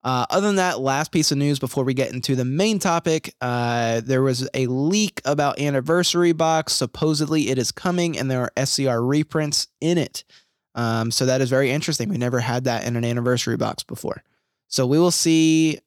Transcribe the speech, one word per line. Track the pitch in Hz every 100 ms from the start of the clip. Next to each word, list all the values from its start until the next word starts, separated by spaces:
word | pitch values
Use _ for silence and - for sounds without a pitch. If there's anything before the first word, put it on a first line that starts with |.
Uh, | 123 127 123
other | 180 202
than | 196
that, | 180 127
last | 135 135 156
piece | 170 151
of | 139
news | 143 139
before | 131 -
we | 131
get | 135 135
into | 123 120 131
the | 127
main | 139 208 208
topic, | 196 170 165 160 - -
uh, | 123 120 120 120 117 113
there | 113 131
was | 135 123 135 -
a | 127
leak | 127 147 202 208 - 127
about | 147 143 -
Anniversary | 143 139 123 170 170 175 175
Box. | 160 160 160 156
Supposedly | - 123 - 156 151 151 156 113
it | 131
is | 117
coming, | - 185 175 170 147
and | 131
there | 127
are | 123 -
S | 135
C | - 135
R | 117
reprints | 123 143 156 160 151 147 - _
in | 156 175
it. | - - - - _ _ _
Um, | - 117 113 113
so | - 127
that | 127
is | 131
very | 131 135
interesting. | 143 - 151 113
We | 170
never | 123 120
had | 113 123
that | 127 117 120
in | 120
an | 117
Anniversary | 120 120 123 - 117
Box | 113 -
before. | - 120 - - _ _ _ _ _
So | - 127
we | 147
will | 175
see | 170 165 160 160 160 160 151